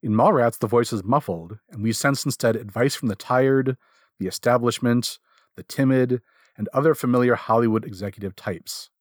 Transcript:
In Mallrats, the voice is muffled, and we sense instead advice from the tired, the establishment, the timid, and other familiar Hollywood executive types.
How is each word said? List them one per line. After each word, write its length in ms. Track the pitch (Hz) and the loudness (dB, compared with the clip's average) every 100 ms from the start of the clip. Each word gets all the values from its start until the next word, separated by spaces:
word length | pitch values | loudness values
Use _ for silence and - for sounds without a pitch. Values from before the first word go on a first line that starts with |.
In 80 | 110 | 0
Mallrats, 480 | 107 143 170 117 - | 2 4 4 2 0
the 80 | 110 | 0
voice 260 | 120 117 | 2 2
is 100 | 113 | -2
muffled, 540 | 95 135 - 87 82 107 _ | 0 -2 0 -8 -8 -18 _
and 100 | - | -6
we 100 | 107 | -4
sense 300 | 110 143 139 - | 0 0 0 -2
instead 300 | - 120 110 | -2 0 0
advice 400 | 101 110 131 - | -4 -2 -2 0
from 120 | 120 | -4
the 80 | 98 | -6
tired, 600 | - 123 135 135 131 127 _ _ _ _ | -2 0 2 2 0 -4 _ _ _ _
the 80 | 92 | -8
establishment, 920 | - - 123 120 113 123 120 117 - _ _ _ - | -2 2 2 2 0 0 0 0 -10 _ _ _ -20
the 80 | |
timid, 580 | - - 135 131 127 127 _ _ _ - | -14 -2 2 4 2 0 _ _ _ -10
and 100 | 104 | -4
other 200 | 135 147 151 | 0 2 2
familiar 400 | 127 123 123 120 | 2 2 2 0
Hollywood 500 | - 113 117 110 - | 2 2 2 0 -4
executive 500 | 98 101 - 98 - | -10 -10 -8 -12 -8
types. 540 | - 87 - - - _ | -10 -10 -10 -14 -16 _